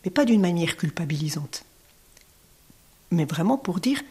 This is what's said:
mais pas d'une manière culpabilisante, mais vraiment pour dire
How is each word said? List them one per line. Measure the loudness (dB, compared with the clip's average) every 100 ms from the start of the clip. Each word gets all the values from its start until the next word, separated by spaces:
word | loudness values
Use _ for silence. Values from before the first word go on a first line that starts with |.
mais | 0
pas | 2 4
d'une | 4
manière | 4 2 -2 -2
culpabilisante, | -4 -4 -4 -4 -4 -4 -8 -12 -16 _ _ _ _ -20 _ _ _ _ _ -20 _ _ _
mais | 0
vraiment | 0 0 0 0
pour | -2 -2
dire | 0 -2 -4